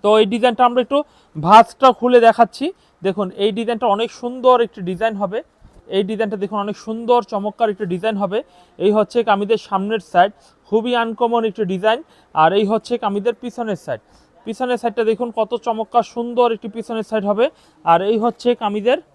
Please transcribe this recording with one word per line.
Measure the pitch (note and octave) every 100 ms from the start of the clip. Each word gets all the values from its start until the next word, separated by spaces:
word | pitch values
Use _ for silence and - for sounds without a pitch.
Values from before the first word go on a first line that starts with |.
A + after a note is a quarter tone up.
তো | G3+ A3
এই | A3
ডিজাইনটা | A3+ B3 A3+ B3
আমরা | A#3+ A#3+
একটু | C#4 D4+ _ _ D#3 D#3
ভাঁজটা | G#3+ A3+ - C4 -
খুলে | B3 B3 A3+
দেখাচ্ছি। | A3 A#3 - D4+ - _ _ F#3+
দেখুন, | F#3 F#3 F#3+
এই | G3+ G#3
ডিজাইনটা | A3+ A#3 A#3+ G3+
অনেক | A#3 -
সুন্দর | A#3+ B3+ B3+ B3 A#3
একটি | - F3+
ডিজাইন | F3+ A3+ G3+
হবে। | G3+ A3 - _ - - - G3
এই | G3
ডিজাইনটা | G#3+ G#3+ G3+
দেখুন, | G3 G#3 G3+
অনেক | - -
সুন্দর | A3 A#3 B3 A3
চমৎকার | G#3+ G#3 - A3+
একটি | G3 F#3+
ডিজাইন | F3 G#3+ G#3
হবে। | G3+ G#3 - _ _ - F#3
এই | G#3+
হচ্ছে | G3+ A#3+ A3+
কামিজের | G3 G3+ A3+ -
সামনের | F#3+ G3 A3 -
সাইড, | F3+ G3 - _ _ _
খুবই | G#3+ A#3 A#3+
আনকমন | A3+ A3+ A#3+ A#3 A3
একটি | G3+ F#3+
ডিজাইন। | F#3+ G#3+ A#3+ E4 _ _ D#3+
আর | D#3+ G3
এই | G#3
হচ্ছে | A3 - A#3+
কামিজের | G#3+ G3+ G#3 A3
পিছনের | B3 A#3 A3+ F3+ -
সাইড, | A#2+ _ _ _ _ -
পিছনের | A3 B3+ A#3+
সাইডটা | A#3 G#3 A3
দেখুন | A3 A#3+ A3+
কত | A3+ A#3+ B3
চমৎকার | A3 G#3+ A#3+ G#3+ A#3+
সুন্দর | A#3 A#3+ A#3+ A3+
একটি | A3 A3+
পিছনের | G#3 A3+ G#3
সাইড | A3 G3+
হবে। | G#3 C4+ _ _ _ F3
আর | E3+ G3
এই | A3+
হচ্ছে | A#3 A3+ A#3+ A#3+
কামিজের | G#3+ G#3 G#3 D4 -